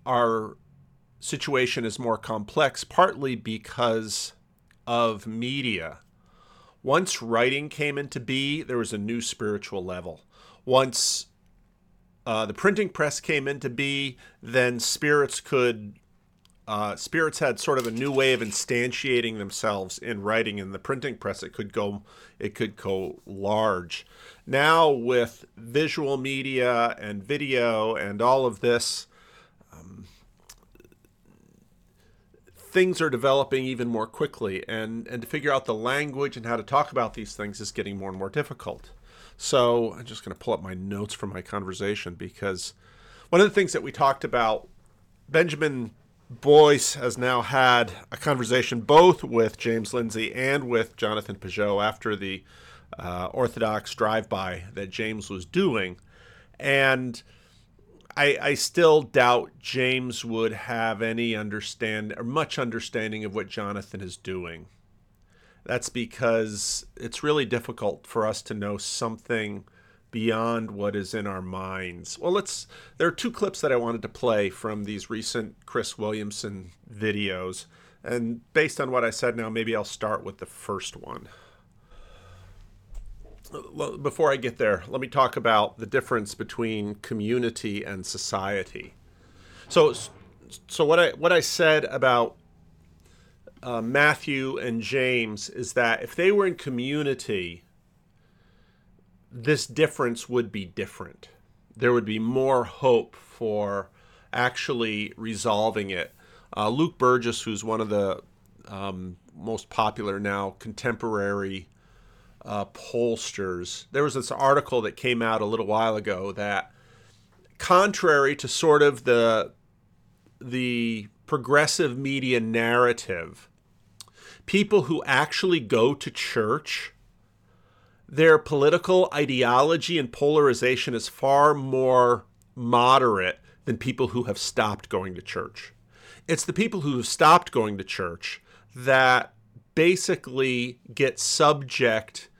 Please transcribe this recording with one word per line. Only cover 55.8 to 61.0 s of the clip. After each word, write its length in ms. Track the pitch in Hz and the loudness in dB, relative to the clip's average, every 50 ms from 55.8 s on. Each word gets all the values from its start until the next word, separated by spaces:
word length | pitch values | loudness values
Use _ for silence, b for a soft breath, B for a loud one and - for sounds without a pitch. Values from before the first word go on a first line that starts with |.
| 95 92 90 - b b b b b b b b b b b b | -2 -4 -6 -10 b b b b b b b b b b b b
And 600 | 135 139 139 139 135 135 131 127 127 123 117 - - b b b b b b b b b b _ _ _ - - _ - - - | -2 2 2 4 4 4 2 2 -2 -4 -8 -12 -16 b b b b b b b b b b _ _ _ -20 -20 _ -8 -2 2
I, 200 | 143 143 139 - | 2 2 2 2
I 120 | - 143 143 | 0 -2 -2
still 480 | - - - - 175 170 160 156 156 143 | -2 -2 -4 2 6 6 8 8 6 4
doubt 480 | - - 139 123 120 123 120 - - - - | 4 4 6 6 6 6 4 2 -2 -10 -16
James 640 | - - - 127 127 127 127 127 123 123 117 - - | -12 -6 -2 0 0 2 0 0 -2 -4 -8 -8 -6
would 280 | 117 113 113 113 110 104 | -4 -2 0 0 0 -2
have 500 | 98 - - 120 117 113 113 110 98 | -4 -8 -6 -4 -2 -2 -2 -2 -2